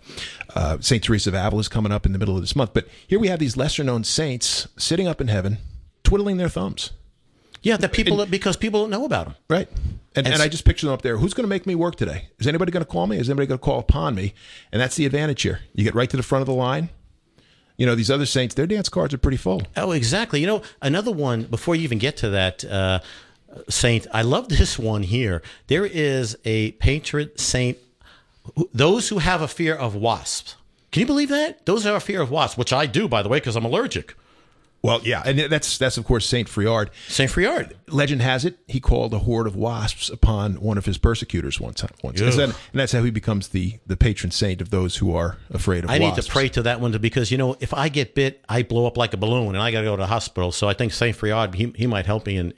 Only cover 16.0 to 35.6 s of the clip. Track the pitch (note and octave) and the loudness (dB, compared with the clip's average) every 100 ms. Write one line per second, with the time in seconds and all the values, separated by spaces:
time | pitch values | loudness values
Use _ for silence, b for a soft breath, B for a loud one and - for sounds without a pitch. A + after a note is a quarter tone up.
16 | B2+ C3 - C3+ C3+ B2+ B2 C#3+ E3+ - | 0 -2 0 0 0 0 0 0 -4 -8
17 | - _ _ b b b b - B2 A#2 | -20 _ _ b b b b 0 2 4
18 | A2+ C#3 C3+ C3 B2 - D#3+ G#3+ F3+ F#3 | 4 2 2 2 0 0 0 0 0 -2
19 | D3+ D3+ C#3+ B2+ - F#2+ G2 - G3 D#3+ | -2 0 0 2 0 -2 -2 -4 -2 0
20 | A#2 F#3 A3+ D3 E3+ G#3+ B B C#3 E3 | 2 0 0 0 2 0 B B -2 0
21 | A3+ E3+ C#3 A#2 A#2 A2+ - E3 D#3+ A2 | 0 -2 0 -2 -2 -4 0 0 0 0
22 | B2+ - A2 G2 F#2 - - G2 F#2+ F#2 | -2 -2 -2 2 0 -2 -4 -2 0 0
23 | B B B B _ - - - B2 A2+ | B B B B _ -16 -6 0 2 2
24 | - A2 A2+ E3+ B3+ C#3+ F#3+ - A2 G#2+ | 0 0 2 0 2 4 4 0 -2 0
25 | F#2 A#2+ A2+ E2+ B B - D3+ G3+ F3 | 0 0 0 -2 B B 0 0 2 0
26 | D3 C3+ A2+ A#2 A2+ A2 G#2+ - - D3 | 0 0 -2 -4 -2 0 0 0 2 2
27 | - D3 D3 - - B2+ B2 A#2 _ _ | -2 -4 -4 -4 -2 0 0 -2 _ _
28 | b b b b - - - B2+ D3+ A3+ | b b b b -8 -4 -2 4 4 4
29 | - G3+ D#3+ F3 D#3 - D#3+ D#3 B2 G2+ | 0 0 2 0 -2 -2 -2 0 -2 0
30 | A2+ G#2+ - - - - _ _ _ B3 | 0 0 -4 -8 -10 -18 _ _ _ 0
31 | B3 C#4+ C#4+ C#4+ D4+ - - A3 G#3 G#3 | 2 2 2 0 -2 -2 0 2 2 0
32 | - F#3+ C3 D#3 C3+ - A#2+ B2+ D3+ A2 | -2 -2 -2 0 0 0 0 0 2 0
33 | G3+ A#2 G2+ C#3+ - A2+ A2+ E3+ C4 E2+ | 0 0 2 0 0 -2 0 0 0 -4
34 | - - b b b b b _ A#2 A#2 | -10 -18 b b b b b _ 0 0
35 | A#2+ A#2 C3 C#3 D3 D#3 | 0 -2 0 0 2 0